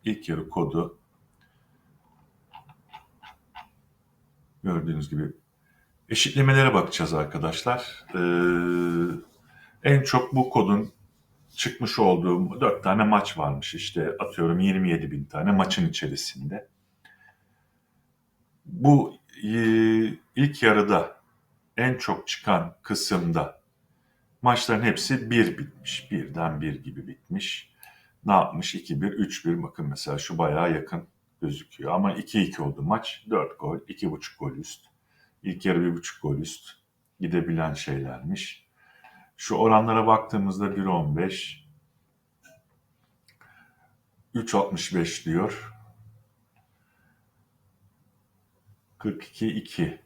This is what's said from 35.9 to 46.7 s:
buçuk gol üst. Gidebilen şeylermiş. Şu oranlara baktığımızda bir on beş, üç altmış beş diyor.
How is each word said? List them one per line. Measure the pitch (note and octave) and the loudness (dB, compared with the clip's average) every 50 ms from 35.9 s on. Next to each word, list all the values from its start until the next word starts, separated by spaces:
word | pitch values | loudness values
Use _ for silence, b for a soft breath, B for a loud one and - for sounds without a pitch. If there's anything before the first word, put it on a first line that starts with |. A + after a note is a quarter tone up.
| E2+ | -2
buçuk | E2 - - - - | -4 -8 -12 -14 -8
gol | - D2+ C#2+ | -6 -4 -4
üst. | C#2 D#2+ - - - - - - _ _ _ _ _ _ _ _ _ | -4 -6 -10 -12 -16 -18 -20 -20 _ _ _ _ _ _ _ _ _
Gidebilen | - E3+ - F2 E2 E2+ E2 E2 D#2+ D#3 - | -6 -2 -2 -2 -2 0 -2 -2 -2 -2 -4
şeylermiş. | D2 - - - C#2 C2+ - B1+ - C3 D3+ G3 - - - - _ _ _ b b b b b b b b b b b b b | -6 -6 -6 -6 -6 -6 -8 -10 -10 -8 -8 -8 -8 -8 -12 -14 _ _ _ b b b b b b b b b b b b b
Şu | _ - - A2 | _ -6 -4 0
oranlara | - A2 A2 A2 G#2+ A2 A2+ A2 A2 A2 | 4 6 6 6 6 4 4 2 2 4
baktığımızda | A2+ A2 A2 - - - G#2+ G2 G2 F#2 F#2+ G#2 G2 F#2+ | 4 4 4 2 -2 -2 -2 -2 -2 -2 -2 -2 -2 -2
bir | G2+ F#2+ | -2 -2
on | F#2+ F#2 F2 D#2+ D2 D2 | 0 0 0 0 -2 -2
beş, | D#2+ F2+ F#2 F#2+ - - - - - _ _ _ _ _ _ _ _ _ _ _ _ _ _ _ _ _ _ _ _ _ _ _ _ _ _ _ _ _ _ _ _ _ _ _ b b b b b b b b b b b b b _ _ _ _ _ _ _ | -2 -2 -2 -4 -6 -10 -12 -14 -18 _ _ _ _ _ _ _ _ _ _ _ _ _ _ _ _ _ _ _ _ _ _ _ _ _ _ _ _ _ _ _ _ _ _ _ b b b b b b b b b b b b b _ _ _ _ _ _ _
üç | A#2+ A2+ - - | -6 -6 0 0
altmış | G#2 G2 - F#2+ E2 - - F#2+ | 0 2 2 -2 -6 -6 -2 0
beş | F2+ E2 E2+ - - - | 0 0 0 -4 -6 -4
diyor. | E2 D#2+ F2 G2+ A2 - - - - - - - - - _ - - - _ _ _ _ _ _ _ _ _ _ _ | 0 0 0 0 0 -4 -8 -14 -18 -20 -20 -20 -20 -20 _ -20 -20 -20 _ _ _ _ _ _ _ _ _ _ _